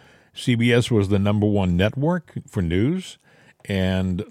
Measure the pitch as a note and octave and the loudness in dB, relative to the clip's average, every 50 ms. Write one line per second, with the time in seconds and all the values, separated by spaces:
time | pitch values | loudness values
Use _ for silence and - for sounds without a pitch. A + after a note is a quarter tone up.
0 | - - _ _ _ _ _ - - - B2 A2+ A#2 A#2+ A#2+ A#2+ A#2 - B2 G#2+ | -20 -20 _ _ _ _ _ -6 -2 -2 0 2 2 4 4 4 2 2 2 0
1 | G2 F#2 G#2 G2 G2 G#2 G#2 G#2+ G2+ G#2+ G#2 G2+ G2 F2+ F2 F2 F#2+ G#2+ - C3 | 2 2 0 0 2 0 2 2 2 2 2 2 0 0 2 2 2 0 0 -2
2 | C#3 D#3 F3 F3+ - - - - - - - G#2+ F2+ E2+ E2+ F2+ G#2+ C3+ F3 F#3 | -2 -2 -2 -4 -6 -10 -14 -16 -14 -8 -6 -4 -2 0 0 0 0 0 -2 -4
3 | - - - - _ _ _ _ _ _ _ _ - - G2+ F#2+ F#2 F#2 F#2+ F#2 | -8 -12 -16 -20 _ _ _ _ _ _ _ _ -10 -6 -2 -2 0 0 0 0
4 | F#2 F#2 F#2 F2 - - | -2 -2 -4 -4 -6 -6